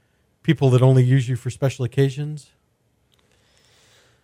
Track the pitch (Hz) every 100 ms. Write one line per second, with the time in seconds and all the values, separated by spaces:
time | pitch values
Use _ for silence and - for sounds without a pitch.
0 | _ _ _ _ - 143 135 123 131 131
1 | 123 135 120 123 123 - 135 - 123 -
2 | 139 131 147 151 - _ _ _ _ _
3 | _ _ _ _ _ _ _ _ _ _
4 | _ _